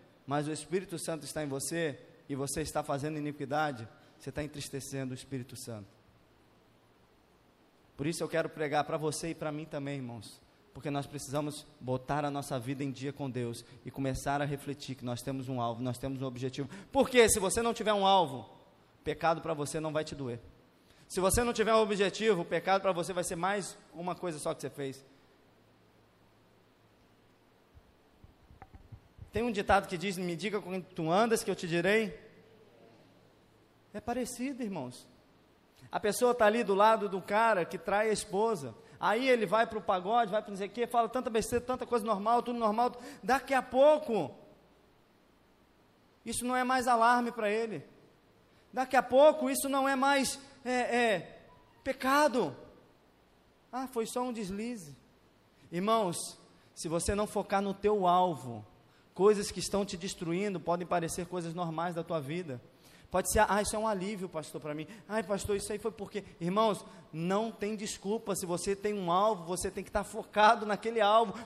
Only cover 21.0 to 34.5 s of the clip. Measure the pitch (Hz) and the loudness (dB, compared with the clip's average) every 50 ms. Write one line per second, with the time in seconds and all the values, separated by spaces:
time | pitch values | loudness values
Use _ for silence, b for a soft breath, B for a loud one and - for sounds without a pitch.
21 | b b - 190 180 190 180 226 247 240 233 220 214 214 226 220 220 196 208 185 | b b -2 2 2 4 4 4 2 2 2 2 2 6 6 6 6 4 2 2
22 | 202 185 - - 214 226 202 170 170 170 175 165 165 180 190 196 190 196 185 170 | 2 0 0 0 2 2 2 2 2 -2 -2 -2 2 2 2 2 2 2 0 0
23 | 170 160 190 175 170 - 190 165 170 190 202 208 170 - - - - - - 160 | -2 -2 -2 -4 -2 -4 -4 -2 -2 -2 -2 -2 -4 -6 -12 -16 -20 -20 -14 -10
24 | 175 180 170 - - 180 156 147 - 170 151 - - 131 - 147 139 135 131 - | -8 -8 -6 -6 -6 -6 -6 -4 -4 -6 -6 -4 -6 -10 -8 -6 -8 -8 -8 -10
25 | - - _ _ _ _ _ _ _ _ _ _ _ _ _ _ _ _ _ _ | -16 -20 _ _ _ _ _ _ _ _ _ _ _ _ _ _ _ _ _ _
26 | _ _ _ _ _ _ _ _ _ _ _ _ _ _ _ _ _ _ _ _ | _ _ _ _ _ _ _ _ _ _ _ _ _ _ _ _ _ _ _ _
27 | _ _ _ _ _ _ _ _ _ _ _ _ _ _ - - _ _ _ _ | _ _ _ _ _ _ _ _ _ _ _ _ _ _ -20 -20 _ _ _ _
28 | _ _ _ _ - - - _ - - - - - - - - - - - - | _ _ _ _ -20 -20 -20 _ -20 -20 -20 -20 -20 -20 -20 -20 -20 -20 -20 -20
29 | - - _ - - - - 208 233 247 214 202 190 - 196 202 196 - 190 170 | -20 -20 _ -20 -14 -6 -4 -2 0 0 0 0 2 4 4 4 4 0 -6 -4
30 | 165 202 185 180 185 175 175 156 165 214 233 208 - 175 185 185 165 - - - | -2 -2 -2 -2 -2 -4 -4 -2 -4 -4 -4 -4 -4 -4 -6 -6 -8 -8 -6 -4
31 | 160 160 170 196 233 233 226 214 - 208 185 - - 170 160 170 170 190 208 226 | 0 2 4 4 4 4 2 0 0 -2 -4 -4 -2 -2 0 2 4 4 4 4
32 | 220 190 160 - - - - - - - - - - - - - - - - - | 2 0 -6 -10 -18 -20 -20 -20 -20 -20 -20 -20 -20 -20 -20 -20 -20 -20 -20 -20
33 | - - _ _ _ _ _ _ _ _ _ _ _ _ _ _ _ _ - 208 | -20 -20 _ _ _ _ _ _ _ _ _ _ _ _ _ _ _ _ -14 -12
34 | - 240 240 254 240 - - - 247 277 | -6 -4 -4 -4 -4 -4 -6 -6 -6 -6